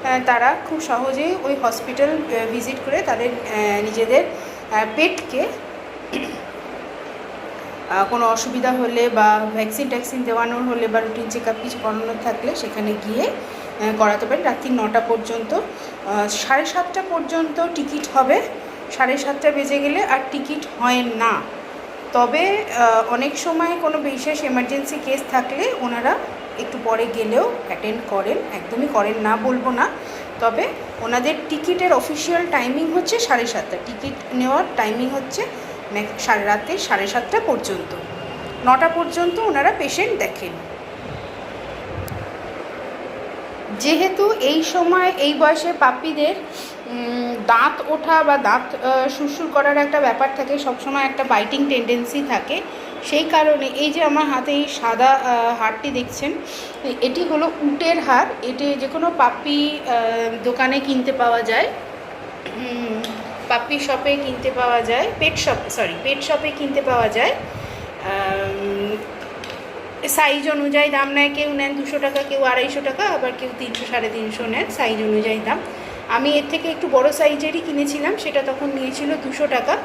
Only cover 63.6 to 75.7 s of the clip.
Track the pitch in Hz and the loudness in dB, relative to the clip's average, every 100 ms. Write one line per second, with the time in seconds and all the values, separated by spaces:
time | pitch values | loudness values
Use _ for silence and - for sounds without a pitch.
63.6 | 240 285 285 254 285 285 277 247 254 247 | 0 -2 0 0 2 0 0 -2 -2 0
64.6 | 247 240 233 240 415 - 311 311 311 247 | 2 2 2 2 0 2 0 2 0 0
65.6 | - - 185 170 262 277 - 294 302 294 | -4 -2 -2 -2 -2 -2 0 0 0 -4
66.6 | 277 277 269 247 220 214 294 - - - | -2 0 2 2 2 2 2 0 -6 -10
67.6 | - - - - 190 196 190 196 196 196 | -10 -10 -12 -8 -4 -2 0 0 -2 -4
68.6 | 202 202 202 214 - - - - - - | -4 -2 -2 -4 -8 -10 -12 -12 -10 -12
69.6 | - - - - 285 - 294 285 294 294 | -12 -12 -12 -8 -2 4 4 4 0 0
70.6 | 285 285 294 277 277 285 285 285 294 285 | 2 4 4 2 2 4 2 2 -2 0
71.6 | 277 285 277 294 277 277 277 277 262 247 | -2 -4 -4 -2 0 0 0 2 4 4
72.6 | 277 285 277 262 403 320 254 247 254 233 | 0 -2 -4 0 0 0 -2 -4 -8 -8
73.6 | 247 - 233 240 220 226 220 214 226 240 | -8 -6 -2 -2 -2 -4 -6 -4 -4 -2
74.6 | 370 - 240 214 214 214 226 220 220 330 | -4 -2 0 0 2 2 2 -2 -2 -2
75.6 | - | -4